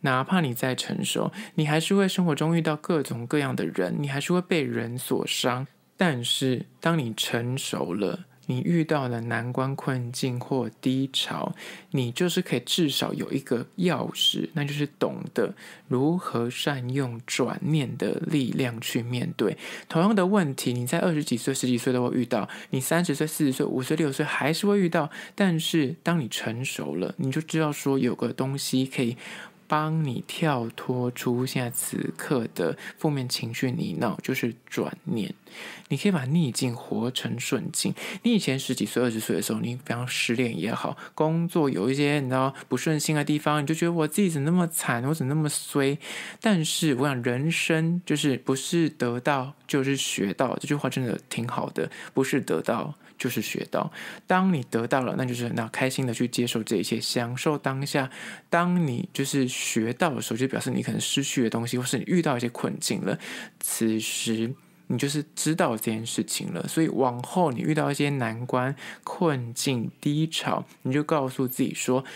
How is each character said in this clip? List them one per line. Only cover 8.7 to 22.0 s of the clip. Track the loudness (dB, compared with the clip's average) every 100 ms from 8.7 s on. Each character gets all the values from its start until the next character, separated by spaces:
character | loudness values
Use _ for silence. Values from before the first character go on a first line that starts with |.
| 2
到 | 4 0 0
了 | -2
难 | -2 -2 -2
关、 | -2 -2
困 | -2 -2 -2 -2
境 | -2 -2 -2
或 | -2 -2 -2 -2
低 | 0 2 0
潮， | -2 -2 -2 -4 -6 -12 -16 -4
你 | -2 -2
就 | 0 0
是 | 2
可 | 0
以 | -2
至 | 0 2 2
少 | 2 -2
有 | -2 -2
一 | -4
个 | 0 -2 -2 0
钥 | 2 2 -2
匙， | 2 2 2 -2
那 | -2
就 | -2
是 | 0 -2
懂 | 0 -2 0 -4
得 | 0 0 -2 -16 -20 -2
如 | 2 2 2
何 | 0 -2 -2
善 | -2 -2 -2 -2
用 | -2 -2 -6
转 | -4 0 0 0
念 | 2 2 2 -2
的 | -2 -2
力 | 0 0 2
量 | 0 -2 -2
去 | -2 -2
面 | -2 -2 -2
对。 | 0 0 0 -10 -14 -2
同 | 4
样 | 6
的 | 6 4
问 | 4 2
题， | 0 0
你 | 0 0
在 | 2
二 | 2
十 | 2
几 | 0
岁、 | 0 0
十 | 0 2
几 | 2
岁 | 2
都 | 2